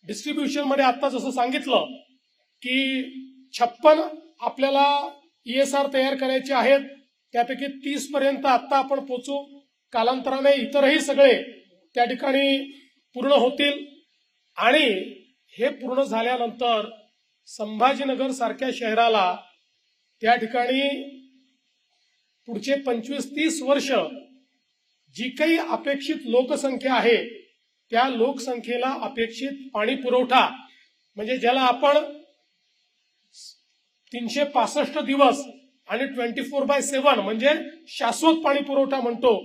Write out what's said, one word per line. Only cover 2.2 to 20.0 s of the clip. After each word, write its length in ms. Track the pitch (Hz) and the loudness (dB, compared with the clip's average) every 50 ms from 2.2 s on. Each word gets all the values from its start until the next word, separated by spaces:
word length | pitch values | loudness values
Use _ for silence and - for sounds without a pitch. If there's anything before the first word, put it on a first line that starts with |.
| _ _ _ _ _ _ _ _ | _ _ _ _ _ _ _ _
की 400 | - 247 254 262 269 269 269 262 262 - - - - - - - - _ - | -6 -2 -2 0 0 0 -2 -4 -6 -8 -12 -16 -18 -18 -20 -20 -20 _ -2
छप्पन 460 | - 240 240 - - - 302 311 320 330 - - - - - _ _ | -2 -2 -2 -2 6 8 8 8 8 4 -4 -8 -14 -20 -20 _ _
आपल्याला 480 | 240 226 - 262 262 269 277 277 277 285 285 285 285 - - - _ _ _ _ _ | -6 -6 -2 -2 -2 0 2 4 4 4 2 0 -2 -6 -12 -16 _ _ _ _ _
ईएसआर 400 | 240 240 262 277 277 269 277 277 277 269 | -4 0 0 0 2 0 0 0 0 0
तयार 200 | 269 262 269 277 | 0 0 0 -2
करायचे 380 | 262 269 262 262 262 262 269 277 | -2 -2 -2 -2 -2 -2 0 0
आहेत 260 | 247 214 247 277 277 277 - - - _ _ _ _ _ _ - | 2 4 4 4 4 2 -4 -16 -20 _ _ _ _ _ _ -2
त्यापैकी 320 | 233 240 247 262 247 277 277 277 - | -2 -2 -2 -2 -8 -8 -10 -10 -8
तीस 300 | - 285 285 285 - - | -8 -6 -6 -6 -8 -4
पर्यंत 340 | 294 285 269 277 277 262 269 | -4 0 0 0 0 0 2
आत्ता 300 | 277 254 240 - - 285 269 | 2 2 2 2 0 0 0
आपण 260 | 262 269 277 269 269 | 0 0 -4 -4 -4
पोचू 360 | - 254 247 - 277 277 285 285 - - - _ _ _ _ _ _ | -6 -10 -10 -8 -6 -8 -8 -8 -10 -20 -20 _ _ _ _ _ _
कालांतराने 600 | - 233 226 240 262 262 254 277 262 269 277 285 285 | -2 0 0 0 0 0 -2 -4 -4 2 4 4 4
इतरही 440 | 269 226 220 - 285 277 269 302 311 | 4 2 -2 2 4 4 4 4 2
सगळे 320 | - - 277 269 277 269 226 185 - - - - _ _ _ _ _ _ _ | 0 0 6 8 8 8 8 6 0 -8 -14 -20 _ _ _ _ _ _ _
त्या 100 | 247 240 | 0 0
ठिकाणी 540 | 233 262 247 - 277 262 277 277 277 269 277 277 - - - _ _ _ _ _ _ _ | 0 0 -4 -2 0 0 2 2 2 0 0 -2 -8 -14 -20 _ _ _ _ _ _ _
पूर्ण 160 | 247 233 277 285 | -4 0 4 4
होतील 500 | 254 226 254 254 - 285 285 285 - - - - - _ _ _ _ _ _ _ _ _ _ _ - | 4 4 2 2 2 0 0 0 -2 -10 -16 -20 -20 _ _ _ _ _ _ _ _ _ _ _ 0
आणि 260 | 190 233 262 311 302 247 202 185 - - 135 - - _ _ _ _ _ - | 2 4 4 4 4 2 0 -2 -6 -10 -14 -18 -20 _ _ _ _ _ -8
हे 140 | - 220 - | -4 -4 -4
पूर्ण 300 | 185 - 240 220 254 262 | -4 -4 -8 -4 -2 -2
झाल्यानंतर 880 | 277 202 208 226 226 240 254 247 240 226 - 226 247 240 233 214 208 220 - - _ _ _ _ _ _ _ _ _ - | -2 0 -2 -2 -2 -2 -2 -2 -4 -6 -6 -4 -2 0 0 0 -2 -6 -12 -20 _ _ _ _ _ _ _ _ _ -20
संभाजीनगर 840 | - - 214 214 220 214 240 262 277 240 277 269 254 - 269 262 | -12 -10 -10 -8 -2 0 2 2 2 0 -2 -4 -2 -2 -4 -4
सारख्या 380 | 254 - 240 220 - - 269 262 - | -4 -4 -4 -4 -4 -4 -4 -6 -4
शहराला 600 | - 240 220 220 226 233 233 226 214 190 180 180 - - - _ _ _ _ _ _ _ _ _ _ | -4 -4 -2 2 4 4 4 4 4 2 2 0 -4 -10 -20 _ _ _ _ _ _ _ _ _ _